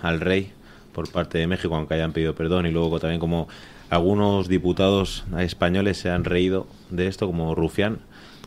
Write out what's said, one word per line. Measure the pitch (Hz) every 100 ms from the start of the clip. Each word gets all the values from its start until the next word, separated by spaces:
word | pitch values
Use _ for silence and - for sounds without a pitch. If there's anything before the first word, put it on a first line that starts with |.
al | 85 82
rey | 87 95 98 - - - -
por | - 80
parte | 90 82 85
de | 82
México, | 92 90
aunque | 80 76
hayan | 80 80
pedido | 78 80 76
perdón, | 80 90 85
y |
luego | 82 82 80
también | 80 85
como | 82 85 80 - - - -
algunos | 87 87 104 104 101 90
diputados | 92 90 87 95 98 92 - - 87
españoles | 90 - 87 92 101 90
se | 92
han | 87 87
reído | 87 92 95 - - -
de | 87 92
esto, | - 98
como | 85 80 80
Rufián, | 80 - 104 113 - - - -